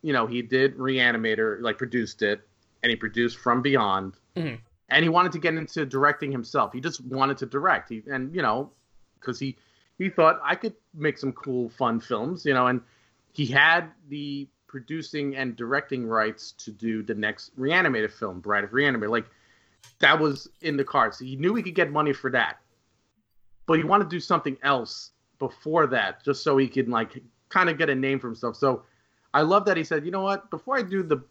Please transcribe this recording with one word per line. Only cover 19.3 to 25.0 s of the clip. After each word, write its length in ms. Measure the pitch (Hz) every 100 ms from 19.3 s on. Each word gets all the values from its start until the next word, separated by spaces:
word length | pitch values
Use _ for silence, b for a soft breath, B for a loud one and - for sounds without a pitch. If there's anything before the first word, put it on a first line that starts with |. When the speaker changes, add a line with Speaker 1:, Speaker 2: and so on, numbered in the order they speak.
| b b b b b - _
Speaker 1:
that 180 | 139 151
was 280 | 151 139 - _
in 160 | 165 143
the 80 |
cards. 340 | 135 143 113 -
He 180 | 127 135
knew 180 | 165
he 80 | 226
could 120 | 190 170
get 140 | 165
money 220 | 147 151
for 180 | 139 135
that, 260 | 123 92 - _ _ _ _ _ _ _ _ _ - -
but 120 | 160
he 60 |
wanted 200 | 156 202
to 60 | 180
do 100 | 170
something 360 | - 170 147 131
else 500 | 139 135 110 -